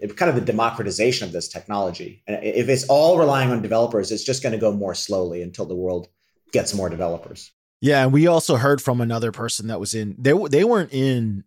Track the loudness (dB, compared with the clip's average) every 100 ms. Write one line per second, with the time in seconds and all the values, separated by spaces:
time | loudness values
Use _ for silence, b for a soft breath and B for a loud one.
0 | -12 0 0 2 0 0 0 -2 -6 0
1 | 0 0 -4 -8 -10 -12 -8 -4 -4 -6
2 | -14 -16 -10 -6 -2 -2 0 0 4 4
3 | 6 6 4 4 2 0 0 0 2 0
4 | -2 -6 -4 -4 -2 0 0 0 -4 -6
5 | -4 -2 -2 -6 -10 -10 -8 -4 -4 -4
6 | -8 _ _ _ _ -2 -2 -4 -4 -4
7 | -4 -6 -10 -20 -20 _ _ -2 2 4
8 | 4 4 6 4 2 2 4 2 0 -2
9 | -2 -2 -4 -4 -6 -6 -6 -6 -6 -6
10 | -6 -2 2 4 4 4 4 2 0 0
11 | 0 0 -2 -4